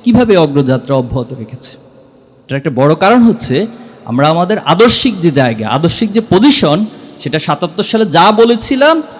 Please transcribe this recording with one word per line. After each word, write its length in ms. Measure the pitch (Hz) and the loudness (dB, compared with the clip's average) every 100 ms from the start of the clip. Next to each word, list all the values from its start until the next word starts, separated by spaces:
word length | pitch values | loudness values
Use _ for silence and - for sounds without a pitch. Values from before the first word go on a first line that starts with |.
কীভাবে 320 | 240 233 233 190 | 2 2 2 2
অগ্রযাত্রা 600 | 156 139 131 131 131 135 | 2 0 0 -2 -2 -4
অব্যাহত 360 | 123 123 117 | -2 -6 -8
রেখেছে? 440 | 127 107 127 - - - _ _ _ _ _ - | -12 -14 -14 -14 -16 -20 _ _ _ _ _ -8
এটার 120 | 139 | -6
একটা 120 | 151 | -4
বড় 240 | 120 143 | 0 0
কারণ 280 | 156 190 247 | 2 2 4
হচ্ছে 440 | 233 - - 127 220 - - - | 2 0 -2 -2 -4 -10 -20 -20
আমরা 240 | - 120 147 | -8 -2 0
আমাদের 300 | 165 180 208 | 0 -2 -4
আদর্শিক 640 | 139 170 233 - 262 190 | -2 2 4 4 0 0
যে 100 | 170 | -2
জায়গা, 380 | 139 127 110 107 | 0 -2 -2 -4
আদর্শিক 440 | 127 165 - 226 | -2 -2 -2 -4
যে 80 | 220 | -4
পজিশন, 640 | 220 180 277 - 160 156 214 - - - | 0 2 4 4 2 0 -4 -8 -20 -14
সেটা 180 | 139 151 | -8 -6
সাতাত্তর 440 | - 147 175 165 | -4 -4 -4 -6
সালে 240 | 202 226 214 | -4 -2 0
যা 260 | 160 190 | 2 2
বলেছিলাম 720 | 214 233 233 - 262 285 320 - | 4 2 2 -2 0 2 0 -4